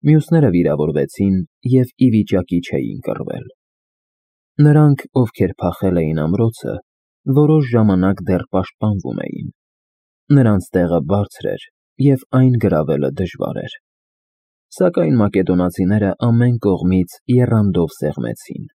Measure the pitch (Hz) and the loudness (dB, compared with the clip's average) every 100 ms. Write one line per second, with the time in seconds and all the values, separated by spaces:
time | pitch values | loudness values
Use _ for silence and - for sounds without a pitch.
0 | 147 156 147 165 139 87 82 73 78 73 | 4 2 2 2 2 2 0 0 -2 -2
1 | 71 - 98 95 85 _ 123 131 123 _ | -4 -2 0 0 -4 _ 0 0 0 _
2 | 131 110 104 95 90 87 87 71 60 50 | 2 2 0 -2 -2 -4 -4 -6 -6 -8
3 | - - 50 - - _ _ _ _ _ | -8 -8 -8 -10 -14 _ _ _ _ _
4 | _ _ _ _ _ - 147 147 151 135 | _ _ _ _ _ 2 4 6 4 2
5 | - - 123 - 92 - 90 85 98 87 | -2 -2 -2 -2 -4 -2 -6 -2 -2 0
6 | 78 80 78 98 113 113 - - _ _ | 0 -2 -2 0 -2 -4 -10 -10 _ _
7 | _ _ 143 135 151 156 131 117 107 95 | _ _ -4 0 2 2 2 2 2 2
8 | 95 98 87 90 - 95 95 _ 107 101 | 0 -2 -2 -4 -2 -4 -4 _ -4 -4
9 | 65 50 50 - - _ _ _ _ _ | -6 -8 -8 -10 -12 _ _ _ _ _
10 | _ _ _ 143 117 101 - 92 87 85 | _ _ _ 4 4 2 0 -2 0 -2
11 | 71 101 101 - - 50 - _ _ _ | -2 -2 -2 -6 -10 -10 -14 _ _ _
12 | 135 135 - 131 131 123 101 82 73 73 | 2 2 0 2 4 4 2 0 0 -2
13 | 69 71 90 - 50 - - - _ _ | -2 -4 -8 -6 -8 -8 -12 -18 _ _
14 | _ _ _ _ _ _ _ - 185 175 | _ _ _ _ _ _ _ -2 -2 0
15 | 165 131 101 95 90 90 90 - 92 104 | 0 2 2 0 0 0 0 -2 0 0
16 | 101 - 120 117 123 120 107 90 90 92 | 0 -2 0 2 2 0 0 0 0 0
17 | 90 - - 123 123 110 104 87 82 - | -2 -8 -2 0 2 2 0 0 -2 -4
18 | 73 71 58 57 - - - | -6 -6 -8 -10 -14 -16 -16